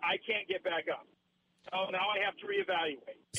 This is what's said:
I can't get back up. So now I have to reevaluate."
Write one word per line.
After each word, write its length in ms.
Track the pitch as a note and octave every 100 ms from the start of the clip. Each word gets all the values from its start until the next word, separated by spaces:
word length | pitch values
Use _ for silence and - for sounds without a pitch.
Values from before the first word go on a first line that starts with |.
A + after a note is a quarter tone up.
I 140 | F3 F#3+
can't 280 | - G#3 G#3
get 140 | F#3
back 280 | F#3 E3 D#3+
up. 160 | C#3 - _ _ _ _ _ -
So 180 | F#3 F#3+
now 180 | F#3 G3
I 100 | G3+
have 160 | G3+ -
to 80 | G#3
reevaluate." 680 | G3+ F#3+ F3 D#3+ C3+ - - _